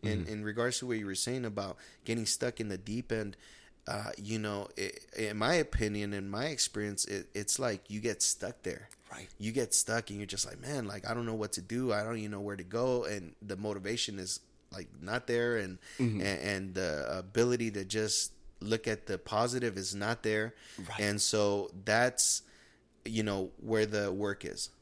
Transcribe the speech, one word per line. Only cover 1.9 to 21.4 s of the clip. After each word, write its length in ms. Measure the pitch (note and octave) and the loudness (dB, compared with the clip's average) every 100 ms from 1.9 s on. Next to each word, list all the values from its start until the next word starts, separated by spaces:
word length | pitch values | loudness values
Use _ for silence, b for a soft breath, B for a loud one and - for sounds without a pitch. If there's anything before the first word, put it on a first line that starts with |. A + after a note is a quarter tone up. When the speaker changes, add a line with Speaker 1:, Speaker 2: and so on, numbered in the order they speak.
| B - | B -2
Speaker 1:
getting 200 | A#2 G#2+ | 0 0
stuck 340 | - B2 - | 0 0 -2
in 100 | A2 | -4
the 80 | F#2+ | -4
deep 340 | G#2 A2 B2 | -4 -4 -2
end, 240 | A2 G#2 F#2+ B B B B - | -2 -2 -8 B B B B -6
uh, 240 | G#2 A2 - | -4 -4 -8
you 220 | G2+ A2 | -4 -2
know, 300 | G#2+ G2+ G2 - | -2 -2 -6 -4
i-, 140 | F#2+ - - - | -6 -6 -12 -4
in 200 | G#2+ G#2 | -2 2
my 180 | A2+ E3+ | 4 4
opinion, 580 | D3+ - G#2+ G#2 G#2 | 4 2 2 0 -2
in 160 | G2+ G2 | -4 -4
my 160 | G2+ C#3+ | -2 -2
experience, 600 | D3 - G2+ G#2 G2+ - | 0 0 0 -2 -2 -2
it, 220 | G2+ - | -2 -4
it's 260 | G2+ G#2 - | -4 -2 0
like 300 | B2+ G2 - | 0 -2 -4
you 100 | G#2 | -4
get 220 | A2 G#2 | -2 2
stuck 420 | - - G2+ B2 | 2 2 -4 -6
there. 260 | - - - - - | -6 -8 -10 -20 -16
Speaker 2:
Right. 160 | - F#2 - | -14 -14 -6
Speaker 1:
You 140 | G#2 | -2
get 220 | A#2+ A#2 | 0 4
stuck 360 | - - A2+ - | 4 4 0 0
and 80 | G2+ | -6
you're 60 | G2+ | -6
just 200 | G2 - | -4 -4
like, 140 | - | -4
"Man, 260 | B2+ D3 G#2+ | -6 -4 -4
like, 200 | G2+ F#2 | -4 -4
I 40 | |
don't 120 | A#2 A#2 | -2 -2
know 100 | A2+ | -2
what 160 | G#2 | -2
to 80 | - | -4
do. 300 | F2+ A#2 B2+ | -2 0 2
I 100 | G#2 | 2
don't 140 | G#2+ A#2 | 2 -2
even 140 | G#2+ | -4
know 100 | G2+ | -4
where 140 | G2+ G2 | -4 -4
to 80 | |
go." 400 | F2+ A2+ B2+ B2 | -4 0 4 2
And 320 | F#2 G2+ E2+ - | 2 -4 -6 -12
the 140 | G#2 F#2+ | -8 -4
motivation 600 | G#2+ G2+ F#2+ A#2+ - G2+ | -2 -2 -2 -2 -2 -2
is, 200 | F#2 - - - _ | -4 -6 -8 -20 _
like, 160 | - F2 - | -14 -14 -10
not 260 | F2+ A#2 - | -4 -4 2
there. 300 | A#2 A#2+ A#2 | 2 4 2
And, 200 | G2 F2+ B B | -2 -6 B B
Speaker 2:
Mm-hmm. 220 | B2 G#2 | 2 2
Speaker 1:
and, 180 | F#2+ F2+ | 0 0
and 320 | D#2+ G2 F#2+ F#2 | 0 -2 -2 -2
the 420 | F#2 D2 B1 F2+ | 0 0 -2 -4
ability 520 | F#2 G#2+ A#2+ B2 A2+ | -2 4 6 6 2
to 120 | G2+ F#2+ | -2 -2
just 460 | G#2+ G#2+ - - - - - | 0 2 2 0 -6 -18 -10
look 260 | G2+ A2 A#2 | 0 0 2
at 180 | G#2+ - | -2 -2
the 120 | F#2 | -4
positive 600 | - G#2+ A#2+ B2 A#2+ F#2+ | 0 2 4 4 0 0
is 160 | F#2 | -4
not 300 | G2 G#2 A#2 | -2 0 0
there. 300 | G#2+ G#2+ A2+ - B B | 2 2 0 -6 B B
Speaker 2:
Right. 200 | F2+ - | -8 0
Speaker 1:
And 220 | G#2 G#2 | 2 4
so 480 | - G#2+ | 4 6